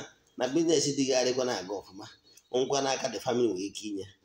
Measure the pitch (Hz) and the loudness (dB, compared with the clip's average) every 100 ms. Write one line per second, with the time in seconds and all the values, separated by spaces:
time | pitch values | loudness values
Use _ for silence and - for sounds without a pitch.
0 | - - _ - 127 147 165 156 147 135 | -6 -16 _ -4 0 2 4 4 2 0
1 | 131 127 127 123 127 110 90 98 - 92 | 2 4 2 2 0 -2 -4 -8 -8 -16
2 | 104 - _ - _ 123 131 139 135 131 | -18 -20 _ -20 _ -2 0 0 0 -2
3 | 131 104 - 120 117 92 98 - 107 101 | -2 -4 -2 2 2 0 -4 -8 -8 -8
4 | 95 - | -10 -14